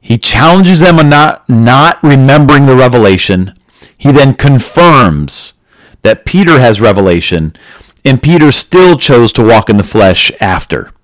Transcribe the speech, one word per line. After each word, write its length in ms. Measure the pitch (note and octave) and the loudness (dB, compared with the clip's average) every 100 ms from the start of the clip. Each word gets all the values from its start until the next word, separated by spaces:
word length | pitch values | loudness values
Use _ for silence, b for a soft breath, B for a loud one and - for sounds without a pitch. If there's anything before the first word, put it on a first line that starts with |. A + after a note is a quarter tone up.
He 160 | - A#2 | -6 -6
challenges 600 | - A2+ D#3 F#3 F#3 F3 | -4 -2 0 2 2 2
them 180 | F3 E3 | 2 2
on 120 | D3 | 2
not, 380 | D3 D3+ - - | 2 0 -4 -4
not 540 | A#2 A#2 C3 D#3+ - | 0 2 0 0 -2
remembering 640 | D3+ C#3 C3+ D3 C#3 C#3+ C#3 | 0 2 2 2 2 2 2
the 100 | B2+ | 2
revelation. 800 | B2+ A#2+ G#2 F#2+ - F#2 F#2 _ b b b b | 0 0 0 0 -2 -4 -6 _ b b b b
He 160 | C#3+ | 0
then 220 | C#3+ C3+ | 2 0
confirms 1200 | - C#3+ C3+ - - F3 C#3+ G#2 D2 C#2+ - - _ b b b b | 0 0 -2 -2 0 2 2 0 -2 -6 -8 -8 _ b b b b
that 240 | A2 A2 - | -4 -4 -4
Peter 340 | F#3 F3 D3+ | -2 0 2
has 220 | B2 G#2 | 2 0
revelation, 760 | A2 G2+ F#2+ E2+ - E2+ D#2+ - b b b b | 0 0 0 -2 -4 -6 -6 -10 b b b b
and 200 | C#3 C3 | -4 -2
Peter 280 | D3 E3+ D3+ | 0 2 2
still 460 | - - F3+ F#3 D#3 | 0 -2 2 2 0
chose 340 | - B2 A#2 | 0 0 0
to 100 | - | 0
walk 260 | A2 A2+ - | 2 0 2
in 80 | G#2 | -2
the 60 | |
flesh 480 | - A2 F#2+ - - - | 0 -2 0 0 -4 -4
after. 500 | G2+ F2+ - C#2 - _ | -6 -6 -8 -10 -12 _